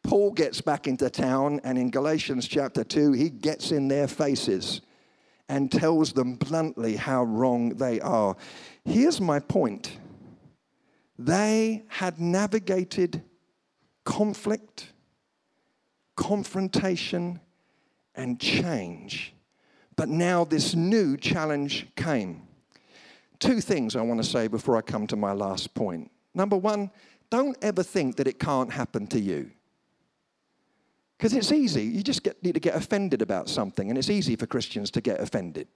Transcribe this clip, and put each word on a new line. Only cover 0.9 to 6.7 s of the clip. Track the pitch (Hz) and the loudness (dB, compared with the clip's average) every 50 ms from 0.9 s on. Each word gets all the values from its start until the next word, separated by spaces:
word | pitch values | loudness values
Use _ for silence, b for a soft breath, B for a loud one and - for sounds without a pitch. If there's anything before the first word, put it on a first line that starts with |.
| 131 123 139 - | 0 0 0 -2
town, | - - 170 127 127 135 135 147 147 143 - | 0 0 0 0 2 2 2 0 -2 -2 -4
and | 127 127 127 | -2 -2 0
in | 123 127 | 0 0
Galatians | 113 135 139 151 160 151 - - 139 127 117 | 0 0 0 0 0 0 -2 -2 -4 -4 -4
chapter | - - 147 139 127 - 135 117 | -2 0 0 0 0 -2 -4 -4
two, | - - 151 147 147 135 | 0 2 4 4 6 6
he | 120 147 165 | 4 2 0
gets | 127 110 - 151 151 - - - | -2 -2 -2 -2 -2 -2 -2 -2
in | 165 147 135 | 0 2 2
their | 135 139 143 143 | 2 2 2 2
faces | 135 - - 156 143 135 120 - - 101 92 - - - - b b b b b b b b b b b b b - | 0 0 0 0 0 2 0 0 0 0 0 -2 -6 -8 -8 b b b b b b b b b b b b b -4
and | 139 139 139 131 | -2 0 0 2
tells | - - 147 160 165 160 156 135 - | 2 2 4 4 4 4 2 2 2
them | 135 127 127 123 | 0 0 0 -2
bluntly | 117 - 135 160 165 160 160 | -4 -4 -2 0 0 0 -2